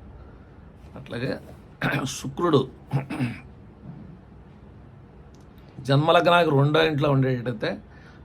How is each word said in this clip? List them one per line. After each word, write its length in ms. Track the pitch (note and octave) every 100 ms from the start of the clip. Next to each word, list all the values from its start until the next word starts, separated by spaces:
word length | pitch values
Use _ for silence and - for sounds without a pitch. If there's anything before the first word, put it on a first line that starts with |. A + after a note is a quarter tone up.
| - - - - - - - - - -
అట్లాగే 420 | - - B2+ - - - - - - C#3+ C3+ -
శుక్రుడు 480 | - - F3 D3 - - - C3+ - - B2 G2+ - - - - - - - - - - - - - - - - - - - - - - - -
జన్మలగ్నానికి 680 | B2 C#3 D#3 E3 E3+ F3 E3
రెండో 320 | C#3 C#3+ D3+
ఇంట్లో 280 | D#3+ D3 D3
ఉండేటట్టయితే 680 | C#3 C3 B2+ A#2 A2+ D#3 G3 - - - -